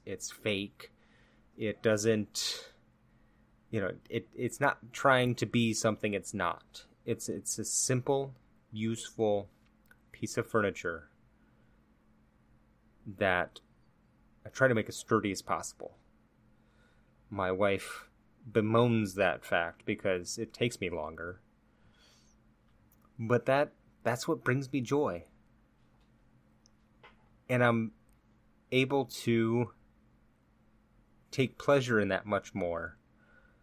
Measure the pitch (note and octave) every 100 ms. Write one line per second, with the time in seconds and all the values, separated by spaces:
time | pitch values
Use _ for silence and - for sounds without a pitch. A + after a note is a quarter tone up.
0 | - F#2+ - - A2 G2 G2+ _ - _
1 | _ _ _ _ _ - A2 G2+ A2+ G#2+
2 | A2 G#2+ G2+ - - - - _ _ _
3 | _ _ _ _ _ _ - A2 F#2 F2+
4 | - A2+ - - B2 - C#3+ - A2+ -
5 | C#3 B2+ B2 A#2 A2 A#2+ A#2 G#2+ A2 G#2
6 | G#2+ G2 - G2+ F2 - _ - - _
7 | A#2+ A2 - E2 - - G#2 - - B2+
8 | C3+ C#3 C3+ - _ _ _ G#2+ A2+ A2+
9 | - - G#2+ G2+ G2+ _ _ _ _ -
10 | _ - A2+ B2 - A2+ G2+ - F2 E2
11 | - _ _ _ _ _ _ _ _ _
12 | _ _ _ _ _ - _ _ _ _
13 | A2 F#2+ G2 F2+ D#2+ - _ _ _ _
14 | _ _ _ _ - - C3 A2+ G#2 -
15 | - A2 G2+ F#2 - E2 - - - -
16 | _ _ _ _ _ _ _ _ _ _
17 | _ _ - G2+ F#2 F#2+ G2+ F#2+ - -
18 | - _ _ _ A#2 A2 G#2+ A#2 A#2+ A2+
19 | G2+ G2 F2+ B1 - F2+ E2+ - - G2+
20 | G2+ F#2 F2 - A2 - B2+ - F2+ E2
21 | D#2 E2 E2+ F2+ _ _ _ _ _ _
22 | _ _ _ _ _ _ _ _ _ _
23 | _ - A2+ A#2+ - C#3 D3 _ _ _
24 | A2+ B2 - D#3 C3 C3 C3 C#3+ A2+ C#3+
25 | B2 F2 - _ _ _ _ _ _ _
26 | _ _ _ _ _ _ _ _ _ _
27 | - _ _ _ - B2 A#2+ A#2 A2+ -
28 | _ _ _ _ _ _ - B2+ C3 C#3
29 | C3 - A#2+ A2+ A2+ A#2 A#2 - _ _
30 | _ _ _ _ _ _ _ _ _ _
31 | _ - _ - B2+ - - C#3+ B2 A2
32 | F#2+ F#2+ G#2 G2+ - G2 F2 E2 E2 -
33 | _ _ _ - _ _